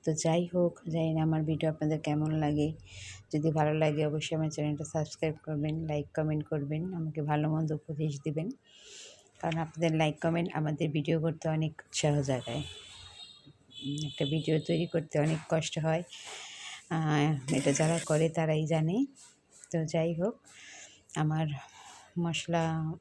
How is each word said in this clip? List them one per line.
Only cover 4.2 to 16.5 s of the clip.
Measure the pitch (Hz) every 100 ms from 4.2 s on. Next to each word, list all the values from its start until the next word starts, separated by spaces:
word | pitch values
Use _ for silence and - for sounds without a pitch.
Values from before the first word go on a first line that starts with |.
| - 160
আমার | 156
চ্যানেলটা | 151 151 147
সাবস্ক্রাইব | 151 160 151 - 160 156
করবেন, | - 151 151 160 160
লাইক, | 147 143
কমেন্ট | - 156 151 147
করবেন, | 156 143 151 180
আমাকে | 180 160 151
ভালো | 147 151 156
মন্দ | 160 156
উপদেশ | 151 - 147 156 139
দিবেন। | 156 147 180 269 _ - - - - - _ _
কারণ | 165 165
আপনাদের | 160 156 165 156
লাইক, | 156 151
কমেন্ট | 170 165 175
আমাদের | - 156 147 160
ভিডিও | 151 147 160
করতে | 160 160 165
অনেক | 156 160 - -
উৎসাহ | - 156 147
জাগায়। | 135 131 123 117 143 - - - - - - - - - _ -
উম, | 139 147 151
একটা | -
ভিডিও | 139 156 151 160
তৈরি | - 165 175
করতে | 165 156 151
অনেক | 151 160 -
কষ্ট | 160 156 -
হয়। | 156 160 175 - - - -